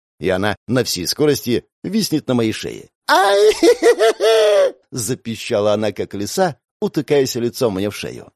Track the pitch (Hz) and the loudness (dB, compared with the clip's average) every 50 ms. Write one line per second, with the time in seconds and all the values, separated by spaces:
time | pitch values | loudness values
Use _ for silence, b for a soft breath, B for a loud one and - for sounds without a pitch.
0 | _ _ _ - - - 90 95 98 107 95 - _ - 120 131 113 - - 90 | _ _ _ -6 -2 -2 0 0 0 -2 -2 -4 _ -4 -2 -2 -2 -2 -4 -6
1 | 87 - - - 147 151 139 127 - 123 120 92 - _ _ _ - - 190 226 | -6 -6 -2 0 0 0 0 0 -2 -2 -4 -4 -4 _ _ _ -10 -4 -2 -2
2 | 180 - 156 147 - - 127 120 113 110 104 - - 69 57 52 - - _ _ | -2 -2 -2 -4 -2 0 0 0 0 -2 -2 -4 -8 -10 -12 -12 -16 -20 _ _
3 | _ - 285 349 392 403 403 403 415 427 392 - - - - - 320 453 - - | _ 0 2 2 2 2 2 4 4 4 4 4 4 4 4 4 4 2 4 4
4 | - 226 214 - 202 220 226 220 214 214 208 196 190 104 - _ _ _ - 127 | 4 2 2 2 2 2 4 4 4 4 4 4 2 2 -2 _ _ _ -10 -8
5 | 110 104 127 - - 117 113 - - - 120 104 104 104 104 104 110 107 98 - | -6 -6 -6 -6 -6 -8 -8 -8 -6 -2 0 0 2 2 2 0 0 -2 -4 -4
6 | 98 - - 98 101 104 - 190 190 175 131 _ _ _ _ - 208 196 - 165 | -8 -8 -6 -8 -8 -6 -2 0 -2 -2 -2 _ _ _ _ -8 -6 -6 -4 -4
7 | 143 - 147 143 135 123 - 120 120 120 110 - 135 113 95 95 98 104 98 - | -2 0 2 2 2 0 -2 -4 -4 -4 -2 0 -2 0 0 0 -4 -4 -6 -8
8 | - - 64 60 - - _ | -10 -12 -12 -14 -18 -20 _